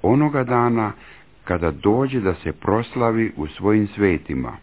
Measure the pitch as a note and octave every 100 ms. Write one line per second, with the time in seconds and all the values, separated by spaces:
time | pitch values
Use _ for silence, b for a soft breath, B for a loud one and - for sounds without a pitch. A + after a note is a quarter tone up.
0 | F#2 C3 D3+ C#3+ B2 B2 A#2+ A#2 G#2+ -
1 | B B B - - F2+ E2 C#2+ G2+ A#2
2 | C3+ C3 F#2+ E2 E2 - - G#2+ A#2 B2+
3 | A#2 A2+ A2+ - D2+ - G2 G#2+ G#2 G#2
4 | G2+ D#2 - C2+ B1 -